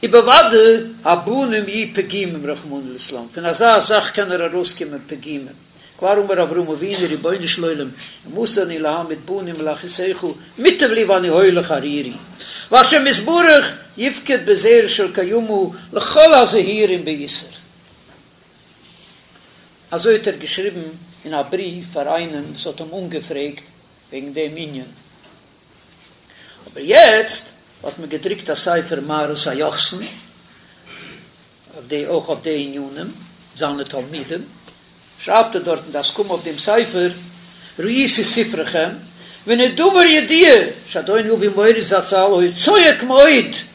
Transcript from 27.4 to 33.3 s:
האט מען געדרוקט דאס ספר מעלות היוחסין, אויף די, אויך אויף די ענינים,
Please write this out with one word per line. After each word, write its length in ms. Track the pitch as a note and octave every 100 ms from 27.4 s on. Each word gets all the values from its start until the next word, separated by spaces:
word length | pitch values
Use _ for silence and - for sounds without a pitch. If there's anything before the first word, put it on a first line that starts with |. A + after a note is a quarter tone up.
| - _ _ _
האט 160 | C#3 D3
מען 100 | D#3+
געדרוקט 360 | D3+ E3 G3+ -
דאס 140 | D3
ספר 400 | - E3+ E3 D#3
מעלות 460 | C#3+ D3+ D3 D3 D#3+
היוחסין, 520 | C3 D3+ - - F#3
אויף 1900 | G#3+ - - _ _ _ _ _ _ - - - - _ _ _ _ D#3 B2
די, 200 | D3 D3
אויך 220 | E3 -
אויף 140 | C#3+
די 200 | D#3+ D3+
ענינים, 480 | C#3+ C#3 C#3 C#3 F3 - -